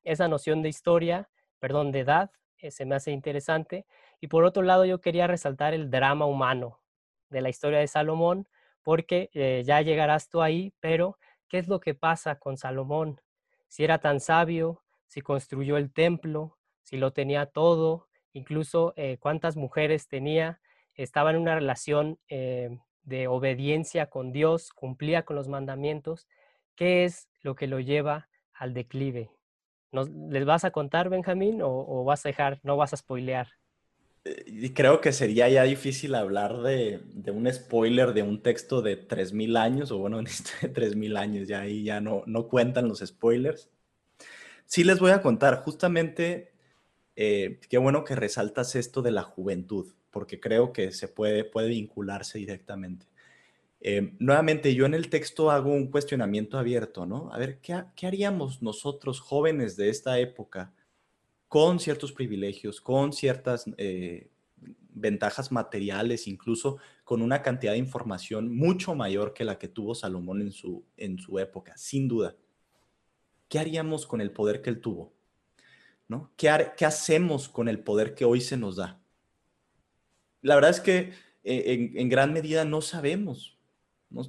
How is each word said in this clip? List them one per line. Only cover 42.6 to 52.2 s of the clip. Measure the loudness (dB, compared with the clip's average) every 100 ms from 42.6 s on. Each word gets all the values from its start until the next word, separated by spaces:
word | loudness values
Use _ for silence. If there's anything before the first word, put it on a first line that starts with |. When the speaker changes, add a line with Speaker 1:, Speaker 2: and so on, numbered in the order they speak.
| 4 2 -2
Speaker 2:
los | -4
spoilers. | -10 0 2 2 0 -4 -14 _ _ _ _ _ -20 -20 -20 -20 _
Sí | 4
les | 6 8
voy | 8
a | 6
contar, | 4 6 4 4
justamente, | -2 -2 0 2 0 -2 -2 -4 -10 _ _ _ _ _ _ -2
eh, | 0 2 0 -6 0
qué | 4
bueno | 4 2
que | 0 -4
resaltas | -2 -2 -4 -4 -4 -4
esto | -4 -2
de | 0
la | -2
juventud, | -4 -6 -4 -4 -4 -6 -8 _ _
porque | -12 -10 -10
creo | 2 4 2
que | 0 -4
se | -6 -12
puede, | -4 0 0
puede | -2 -2 -2
vincularse | -2 -6 -8 -8 -8